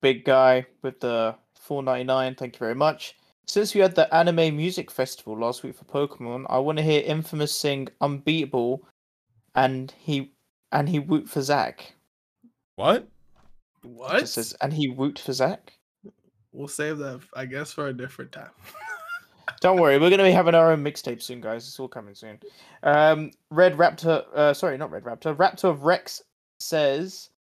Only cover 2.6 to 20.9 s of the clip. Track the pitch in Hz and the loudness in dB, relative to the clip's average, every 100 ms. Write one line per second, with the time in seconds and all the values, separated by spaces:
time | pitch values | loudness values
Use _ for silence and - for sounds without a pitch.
2.6 | 113 120 151 151 - - _ _ - - | -6 0 0 0 -12 -20 _ _ -6 -2
3.6 | 208 208 190 175 160 160 170 165 165 147 | 0 4 4 4 4 4 4 4 2 0
4.6 | 165 180 151 - 131 - - 107 117 123 | -4 -4 -10 -6 -6 -6 -12 -6 -4 -6
5.6 | 127 123 - 143 143 - 120 120 135 127 | -12 -16 -8 -4 -4 -6 -12 -10 -2 -2
6.6 | 139 156 156 151 143 156 156 156 147 - | 0 0 2 2 0 -4 -4 -4 -4 -2
7.6 | 151 139 131 _ 143 139 139 160 139 131 | -2 -4 -6 _ -4 -2 -2 -2 -2 -2
8.6 | 120 131 _ _ _ _ _ _ _ - | -2 -4 _ _ _ _ _ _ _ 0
9.6 | 131 131 131 - - 143 135 _ _ _ | 0 0 -10 -14 -6 -4 -6 _ _ _
10.6 | _ 143 147 165 143 151 117 - 131 143 | _ -2 0 -2 0 -2 -2 -6 -2 0
11.6 | 64 - - _ _ _ _ _ _ _ | -2 -6 -20 _ _ _ _ _ _ _
12.6 | _ - 143 233 - _ _ _ _ - | _ -2 2 2 -2 _ _ _ _ -20
13.6 | _ _ 120 117 131 190 302 - 113 - | _ _ -20 -18 -4 -2 -2 -6 -8 -6
14.6 | 143 156 143 127 139 143 - 127 131 196 | -6 -2 -4 -2 -6 -6 -10 -2 -2 -2
15.6 | _ _ _ _ 196 _ _ _ _ - | _ _ _ _ -20 _ _ _ _ -16
16.6 | 143 - 151 151 143 127 - - 131 135 | -14 -8 -6 -6 -10 -12 -18 -14 -12 -10
17.6 | 147 - 143 127 127 - 127 - 120 _ | -12 -8 -8 -8 -12 -14 -18 -18 -20 _
18.6 | - 622 880 831 659 698 _ _ - - | -20 -18 -16 -14 -12 -14 _ _ -14 -2
19.6 | 180 185 160 139 170 196 196 180 170 165 | 2 4 6 6 6 6 6 6 6 6
20.6 | 165 160 147 | 6 4 0